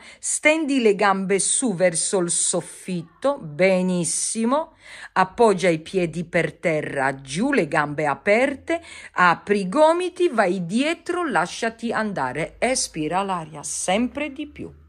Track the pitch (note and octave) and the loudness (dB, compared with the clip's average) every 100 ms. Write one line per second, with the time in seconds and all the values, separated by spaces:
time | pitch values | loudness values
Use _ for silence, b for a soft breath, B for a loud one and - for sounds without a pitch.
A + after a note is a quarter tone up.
0 | B B - - D4+ D#4+ C#4+ C4+ A3 F#3+ | B B -6 2 2 4 2 2 4 4
1 | G#3 F#3+ F#3 G3 F#3 - B3+ E3+ F#3 E3 | 2 2 0 0 0 0 -2 2 2 2
2 | - G3 F3 - - F3+ E3 - - F3 | -2 -2 0 0 0 -2 -4 -12 -8 -8
3 | - _ C4+ C#4+ D#3+ D3 F#3+ F#3 F#3 F3+ | -8 _ -4 -2 -6 2 4 4 2 0
4 | E3 - - A3+ A3+ C#4+ D#4+ B B B | -2 -4 -4 -2 0 0 -2 B B B
5 | B - F3+ - A3+ F#3+ F#3 D#3+ D#3+ F#3+ | B -2 0 4 4 4 2 0 -2 -2
6 | F3 D#3 E3+ F3 E3 - F3 D3+ C#3 C#3 | -2 -4 -2 -2 -2 -2 -2 -2 -2 -2
7 | C3+ C#3 C3+ D3 C4+ C#4 D#3 D#3+ D3 D3 | -2 -2 -8 -2 0 2 2 0 0 -2
8 | D3+ C3+ - G#3+ C#4 C4+ - E4 B B | -2 -2 2 2 2 -2 -4 -4 B B
9 | B - F3+ D#3+ - G#3 F#3 B3 D#4 F4 | B 2 4 4 0 -2 0 4 6 4
10 | F4+ - F4 A3+ F#3+ F#3+ E3+ A3 D4 E4+ | -2 0 0 2 2 0 -2 0 0 -2
11 | - F4 E4 F3 F3 - A3+ A3+ A#3 - | -4 -4 -2 0 -2 -4 -6 -6 -6 -4
12 | G#3+ E3 C3 B2+ D#3+ - A#3+ B3+ - F3 | -4 -4 -4 -4 -8 -4 -2 -2 -4 -6
13 | D#3 F3+ G3 F3+ D#3 D3+ C#3 - - G3 | -4 -2 -2 -6 -8 -12 -10 -6 0 0
14 | A#3+ C#4 D4 C4+ D4 - E2 - | 0 -4 -8 -8 -14 -12 -16 -16